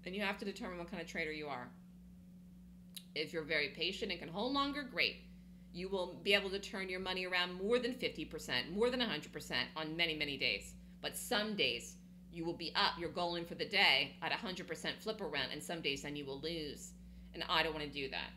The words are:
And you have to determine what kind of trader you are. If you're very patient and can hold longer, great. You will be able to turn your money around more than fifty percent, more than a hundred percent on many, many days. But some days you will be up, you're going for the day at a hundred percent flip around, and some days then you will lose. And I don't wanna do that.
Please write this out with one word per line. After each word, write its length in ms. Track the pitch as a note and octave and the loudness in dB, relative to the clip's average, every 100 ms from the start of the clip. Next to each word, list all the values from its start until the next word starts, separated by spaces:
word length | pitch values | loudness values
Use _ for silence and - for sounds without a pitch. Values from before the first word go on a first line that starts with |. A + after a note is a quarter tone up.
And 100 | F3+ | -4
you 60 | F#3+ | 0
have 160 | G3 G#3 | 0 0
to 80 | |
determine 320 | G3+ F#3 A3 F3 | -2 -4 -6 -4
what 100 | E3+ | -4
kind 120 | F3+ | -6
of 80 | F3 | -4
trader 240 | F3+ D#3 | -2 -2
you 140 | D#3 D3 | -2 -2
are. 200 | B2+ B2 - - - - - - - - - - - - - - | -4 -6 -12 -16 -18 -16 -16 -16 -16 -16 -16 -16 -16 -14 -14 -8
If 180 | - - | -4 -2
you're 100 | E3 | -2
very 300 | D3+ D#3 C#3+ | 2 4 4
patient 360 | D#3 E3+ G3 G#3 | 2 0 0 -2
and 80 | F3 | -2
can 100 | - | -4
hold 240 | F3+ B3 | -2 2
longer, 300 | C#4 C#4+ C#4+ | 2 2 0
great. 340 | C4 E3+ A#2+ F2+ - - - - - | -4 2 2 2 -12 -14 -16 -16 -10
You 160 | F3 F#3 | -6 0
will 300 | F#3+ F3 - | 0 0 -2
be 100 | F3+ | 4
able 160 | G3+ G3 | 4 4
to 100 | F#3+ | -4
turn 300 | - F#3+ F#3+ | -4 -4 -2
your 100 | F#3 | -2
money 260 | F#3 F#3 | 0 0
around 280 | F#3 F3+ F3+ | 2 2 2
more 260 | F3+ G3 B3 | 0 4 4
than 140 | A#3+ | 4
fifty 300 | B3+ D#3 D#3+ | 0 -2 -2
percent, 500 | D#3 D#3 - B2 - | -6 -6 0 0 2
more 160 | G3 A#3+ | 4 4
than 120 | B3+ | 4
a 60 | G#3+ | 2
hundred 260 | D3+ - | 0 -4
percent 340 | - - - - | -10 0 0 0
on 200 | D#3 D#3 | -2 -2
many, 200 | E3 E3+ | 2 2
many 220 | D#3 D3 C3+ | 4 0 2
days. 360 | B2+ G2+ - - - - | 2 2 -4 -14 -16 -6
But 140 | D3 | -6
some 400 | - - G#3 G#3+ | -4 2 2 4
days 400 | G3+ C3+ A#2 - - - - - | 4 2 2 -6 -14 -18 -18 -12
you 120 | E3+ | -4
will 80 | E3 | -2
be 200 | - E3 | -2 0
up, 180 | - G3 F3 | 4 4 2
you're 120 | E3 | -2
going 360 | E3 F3 E3+ | 0 0 0
for 100 | E3+ | -4
the 100 | E3 | -4
day 500 | E3 G3 F3+ C#3 C#3+ - | 2 8 8 8 4 0
at 100 | D#3+ | 0
a 40 | |
hundred 320 | C#3+ G3 F3+ E3 | 0 0 -4 -4
percent 280 | D#3+ E3 - | -2 -2 -2
flip 200 | G#3 G#3+ | -4 -2
around, 300 | F3 C#3+ B2+ | 0 0 0
and 100 | D3+ | -2
some 200 | - E3+ | -4 0
days 220 | D3+ C#3 | 0 0
then 120 | C#3+ | -2
you 100 | D3 | -4
will 140 | C#3 C#3 | -4 -4
lose. 520 | D3+ E3+ D3 A#2 - - - - - | -2 -2 -4 -6 -12 -14 -14 -14 -10
And 100 | E3+ - | -6 4
I 140 | E3+ | 6
don't 100 | D#3+ | 6
wanna 140 | D#3 D3 | 2 -2
do 220 | C#3+ C3+ | -2 -2
that. 220 | F2 C#2 | -2 -4